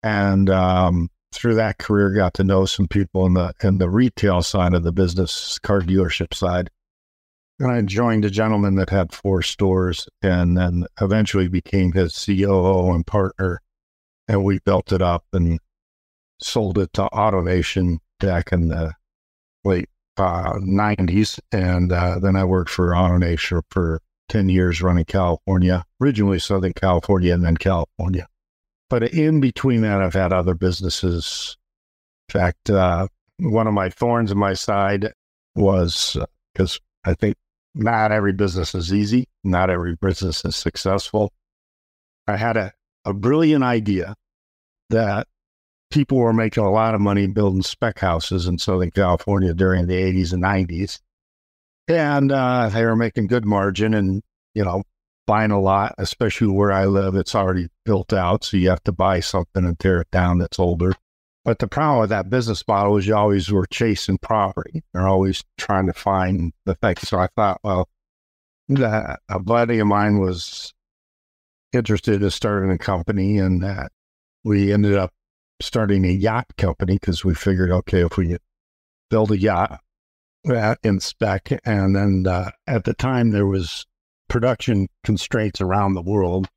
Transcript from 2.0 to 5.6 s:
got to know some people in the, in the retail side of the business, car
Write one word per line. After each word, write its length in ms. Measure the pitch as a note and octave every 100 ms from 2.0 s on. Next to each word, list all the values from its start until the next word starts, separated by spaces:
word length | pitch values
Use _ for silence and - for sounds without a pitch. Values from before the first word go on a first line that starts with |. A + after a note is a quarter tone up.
| G2+
got 220 | G2+ F2+
to 100 | -
know 200 | F#2+ F#2+
some 240 | F#2+ - F#2
people 380 | G2+ G2 F#2 F#2
in 80 |
the, 180 | F2+ E2+ -
in 140 | G2 F#2+
the 140 | F2+
retail 500 | G2 B2+ - G#2 F2+
side 320 | E2+ G2+ F2+
of 120 | F2+
the 80 | E2+
business, 680 | F2 F#2 F2 F2+ - -
car 240 | -